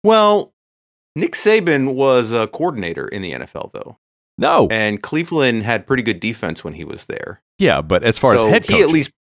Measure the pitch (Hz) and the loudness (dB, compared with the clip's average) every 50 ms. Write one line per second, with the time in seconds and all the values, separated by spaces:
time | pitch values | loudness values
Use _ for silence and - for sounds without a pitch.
0 | - 208 220 220 214 208 208 202 - _ _ _ _ _ _ _ _ _ _ _ | 4 4 4 4 4 4 2 2 -2 _ _ _ _ _ _ _ _ _ _ _
1 | _ _ _ 147 170 170 - - - 208 220 226 175 170 151 139 131 135 131 131 | _ _ _ -4 -4 -4 -4 -2 2 2 2 4 2 2 2 2 0 0 0 2
2 | 139 135 131 123 117 110 117 117 110 107 - - 156 180 147 110 92 85 82 71 | 2 4 4 4 2 0 -2 -2 -2 -2 -4 -4 -4 -4 -4 -4 -6 -6 -6 -8
3 | 65 - - 104 95 85 67 62 64 - _ - - - - - - - - _ | -8 -8 -8 -8 -8 -8 -8 -10 -12 -12 _ -14 -14 -12 -12 -14 -14 -14 -18 _
4 | _ _ _ _ _ _ _ - - 139 139 160 123 82 113 113 107 107 104 101 | _ _ _ _ _ _ _ -2 0 2 4 2 2 2 2 0 0 0 -2 -4
5 | - - - 160 170 - 170 156 139 127 117 113 104 117 117 107 - - 135 127 | -6 -6 -4 -4 -4 -2 0 2 2 2 2 0 -2 -2 -4 -4 -2 -2 -2 -2
6 | 113 113 101 85 107 110 113 - - 85 80 - - 82 78 78 80 71 69 - | 0 -4 -4 -4 -4 -6 -6 -4 -6 -8 -8 -8 -10 -12 -12 -12 -14 -14 -14 -16
7 | - - - - - - - _ _ _ _ _ 190 151 85 71 73 78 92 90 | -12 -12 -12 -12 -10 -14 -14 _ _ _ _ _ 2 2 2 2 0 0 0 2
8 | - 117 110 - - 127 117 120 113 110 - 233 233 - - 226 185 151 165 160 | 2 0 0 2 4 4 4 4 4 4 2 2 2 2 2 4 4 4 4 0
9 | 135 - _ _ | 0 -2 _ _